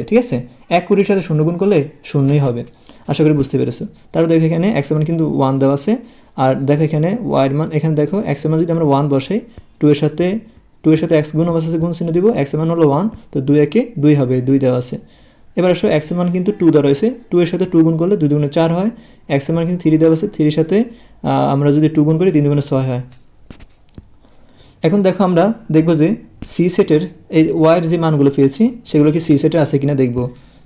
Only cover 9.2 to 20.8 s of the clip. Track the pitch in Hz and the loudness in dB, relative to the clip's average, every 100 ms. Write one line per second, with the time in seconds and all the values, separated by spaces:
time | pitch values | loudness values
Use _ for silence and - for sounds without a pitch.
9.2 | - 202 - - - _ 147 147 151 151 | -2 -6 -8 -18 -20 _ 0 2 0 -2
10.2 | 180 220 - - _ _ 156 156 - 160 | -2 -4 -8 -20 _ _ 0 0 2 0
11.2 | 151 156 170 165 160 165 170 170 170 170 | 0 -2 -2 -2 -2 -4 -4 -4 -2 0
12.2 | 208 233 139 156 165 170 151 143 220 - | 0 0 -2 -2 -2 2 2 2 -2 -6
13.2 | - 143 131 147 143 226 - 151 147 147 | -8 -4 0 2 2 0 -2 0 2 2
14.2 | 127 127 127 135 131 127 123 - - _ | 2 0 0 0 2 -2 -4 -12 -16 _
15.2 | - _ - - 180 175 220 151 151 175 | -20 _ -10 -2 0 0 0 0 -2 -2
16.2 | 180 185 180 208 165 147 139 143 220 262 | -2 0 -2 2 2 4 2 0 -2 -4
17.2 | - 180 170 180 180 165 165 160 175 208 | -4 0 0 -2 0 2 2 0 -2 0
18.2 | 147 147 143 160 165 170 214 - - - | 0 0 0 0 0 0 -2 -6 -16 -20
19.2 | - 139 151 165 165 175 156 156 160 160 | -6 -4 -2 -2 -2 -2 0 2 2 2
20.2 | - - 151 151 160 196 | -2 -2 0 0 0 -2